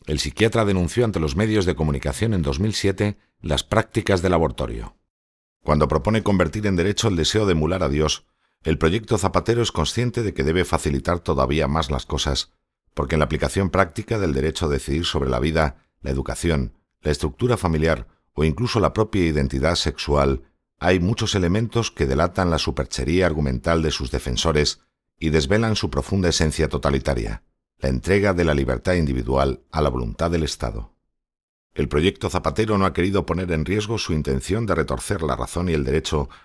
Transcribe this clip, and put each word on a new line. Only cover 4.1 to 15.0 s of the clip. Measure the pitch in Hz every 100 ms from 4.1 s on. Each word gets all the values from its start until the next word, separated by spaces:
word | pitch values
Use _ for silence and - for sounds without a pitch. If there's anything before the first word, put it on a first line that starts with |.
| 98
del | 92
abortorio. | 87 80 60 62 57 57 - _ _ _ _ _ _
Cuando | - 73 76
propone | 78 104 110
convertir | 104 98 85 107 104
en | 92
derecho | 90 101 113
el | 90
deseo | 76 107 104
de |
emular | 82 76 92
a | 80
Dios, | 71 76 - - _ _ _
el | - 78
proyecto | 80 101 110 110
Zapatero | 95 90 87 117
es | 113
consciente | - 78 - 120 117
de | 107
que | -
debe | 69 85 87
facilitar | 82 80 69 - 87
todavía | - 71 65 76 71
más | 78 69
las | 67 -
cosas, | 73 71 69 - _ _ _ _
porque | - 71 80
en |
la | 76
aplicación | 76 73 - 95
práctica | 90 92 - 98 113
del | 92
derecho | 67 76 - 80
a |
decidir | 71 - 73